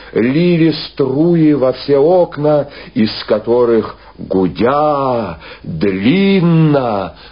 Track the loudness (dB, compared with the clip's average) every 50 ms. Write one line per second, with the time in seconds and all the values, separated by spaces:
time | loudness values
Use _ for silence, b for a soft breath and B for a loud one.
0 | B B B -2 0 0 0 0 2 2 2 2 2 0 0 -2 -8 -10 -6 -4
1 | -4 -2 0 0 2 2 2 4 4 2 2 2 2 0 -2 -2 -2 0 2 2
2 | 4 4 4 2 2 0 -2 -2 0 0 0 0 -2 B B B B B B -2
3 | -2 -2 -2 -8 -4 -2 -2 -2 0 0 2 2 2 2 2 0 0 -2 -8 B
4 | B B B -18 -10 -4 -2 0 0 0 0 -2 -2 0 0 0 0 0 0 0
5 | -2 -2 -2 -4 -4 -6 -10 B B B B B B -10 -6 -4 -2 -2 -2 0
6 | 0 0 2 2 2 2 2 2 2 2 4 4 4 2 2 0 0 -2 -2 -4
7 | -6 -8 B B B B